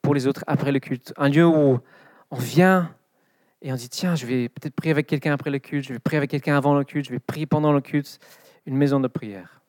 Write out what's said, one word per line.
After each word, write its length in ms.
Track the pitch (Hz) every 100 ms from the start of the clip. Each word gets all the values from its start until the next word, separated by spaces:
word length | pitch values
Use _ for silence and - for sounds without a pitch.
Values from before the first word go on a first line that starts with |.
pour 120 | -
les 120 | 143 131
autres 160 | - -
après 240 | 139 135
le 80 | 139
culte. 340 | - 123 - -
Un 120 | 143
lieu 180 | 143 170
où 320 | 156 143 123 _ - - _ _
on 40 | 131
vient 540 | 123 131 185 185 170 - _ _ _ _ _ _
et 100 | 135
on 40 | 127
dit, « 120 | 123
Tiens, 240 | - 185
je 120 | 165 120
vais 240 | 127 120
peut-être 240 | - 151
prier 160 | - 160
avec 160 | 151 143
quelqu'un 260 | 147 156
après 180 | 143 151
le 80 | 139
culte, 300 | - 143 131
je 60 |
vais 40 | 123
prier 200 | - 156
avec 100 | 139
quelqu'un 260 | 147 147
avant 200 | 143 139
le 100 | 143
culte, 220 | 135 147 139
je 40 |
vais 80 | 123
prier 280 | - 156 151
pendant 260 | 151 151
le 80 | 147
culte. » 380 | 131 147 139 - - - _ _ -
Une 100 | 135
maison 240 | 143 139
de 80 | 127
prière. 540 | - 110 98 87 _